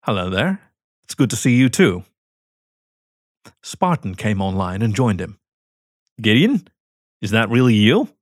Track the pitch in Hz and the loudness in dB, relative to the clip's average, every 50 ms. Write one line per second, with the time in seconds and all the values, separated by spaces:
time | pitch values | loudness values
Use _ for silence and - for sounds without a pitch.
0 | _ - 113 98 90 90 95 92 123 180 196 196 _ _ _ _ _ _ _ _ | _ -4 -4 -4 -4 -4 -2 -2 -2 -2 -2 -6 _ _ _ _ _ _ _ _
1 | _ _ - - 143 117 - - - 135 120 123 131 127 - - 190 107 92 90 | _ _ -2 -2 -2 0 0 -2 0 2 2 4 2 2 2 2 0 0 0 -4
2 | 92 _ _ _ _ _ _ _ _ _ _ _ _ _ _ _ _ _ _ _ | -10 _ _ _ _ _ _ _ _ _ _ _ _ _ _ _ _ _ _ _
3 | _ _ _ _ _ _ _ _ _ 107 _ _ _ - - - - 180 175 - | _ _ _ _ _ _ _ _ _ -20 _ _ _ -18 -6 -4 -2 0 0 -2
4 | - 101 92 92 - 107 107 98 98 95 92 95 95 90 90 95 113 113 104 98 | -4 -8 -10 -6 -4 -4 -2 -2 -2 -2 -2 -2 -4 -4 -4 -2 -2 -2 0 0
5 | 131 120 101 87 92 - 104 _ _ _ _ _ _ _ _ _ _ _ _ _ | 0 0 0 -2 -4 -10 -12 _ _ _ _ _ _ _ _ _ _ _ _ _
6 | _ _ _ - 110 107 107 123 160 226 285 208 - - _ _ _ _ _ _ | _ _ _ -4 0 2 4 4 4 2 0 -2 -4 -8 _ _ _ _ _ _
7 | _ _ _ _ - 101 101 113 117 101 117 123 127 127 117 107 104 107 139 214 | _ _ _ _ -8 -2 0 0 0 0 0 2 2 4 4 4 4 4 4 2
8 | 285 - _ _ | 0 -2 _ _